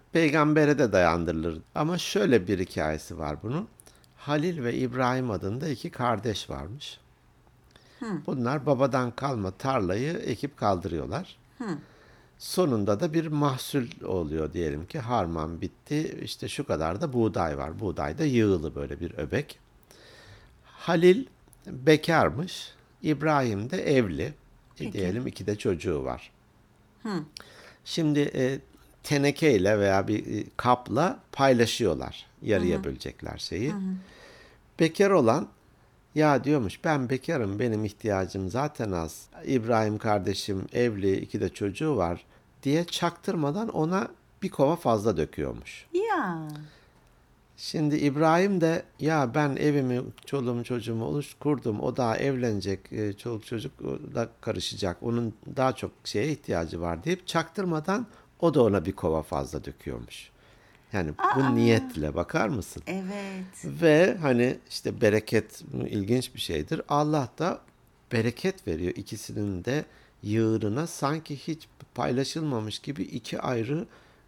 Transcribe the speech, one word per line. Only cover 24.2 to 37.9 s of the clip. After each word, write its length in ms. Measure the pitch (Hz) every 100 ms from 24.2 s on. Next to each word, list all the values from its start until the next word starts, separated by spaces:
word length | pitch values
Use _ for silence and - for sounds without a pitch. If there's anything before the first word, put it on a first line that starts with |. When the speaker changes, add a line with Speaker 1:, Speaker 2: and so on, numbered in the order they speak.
Speaker 1:
E, 120 | 117 - - - _ -
Speaker 2:
Peki. 140 | 113
Speaker 1:
diyelim 340 | - 92 107 127
iki 200 | - 101
de 100 | 104
çocuğu 480 | - 87 95 76
var. 260 | 65 62 - _ _ _ _ _ _ _
Speaker 2:
Hı. 60 | 220 180 151 - - - - -
Speaker 1:
Şimdi, 460 | - - 156 147 143
e, 240 | - 127 135 - - - _
tenekeyle 760 | - 147 143 139 156 110 95 107
veya 300 | 101 95 101
bir, 300 | 107 117 110
e, 40 | - -
kapla 640 | 120 123 - 110 180 - -
paylaşıyorlar. 960 | - 139 123 113 - 107 69 64 - - _
Yarıya 340 | - 98 87 82
Speaker 2:
Hı 40 |
hı. 40 |
Speaker 1:
bölecekler 540 | - 65 67 - - 76
şeyi. 340 | - 87 131
Speaker 2:
Hı 40 | 202
hı. 40 | 190 185 - - - - - - _ -
Speaker 1:
Bekar 300 | 160 165 196
olan, 380 | 190 113 139 208 - _ _ _ _ _
"Ya," 300 | 151 151 135
diyormuş, 400 | 135 147 113 -
"ben 260 | 165 147 123
bekarım, 480 | 131 - 160 101 101
benim 260 | 123 107
ihtiyacım 640 | 107